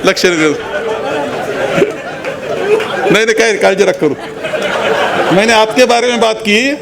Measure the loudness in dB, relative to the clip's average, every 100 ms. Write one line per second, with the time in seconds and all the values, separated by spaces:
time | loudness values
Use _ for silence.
0 | 0 2 2 2 2 0 -4 -6 -4 -4
1 | -4 -4 -4 -6 -6 -4 -2 0 0 -2
2 | -10 -10 -8 -8 -6 -4 0 0 0 -4
3 | 2 2 2 2 2 2 2 2 2 2
4 | 0 -2 -8 -10 -6 -4 -2 -2 -2 0
5 | 0 0 2 2 4 4 2 4 4 4
6 | 2 2 0 0 0 2 2 -4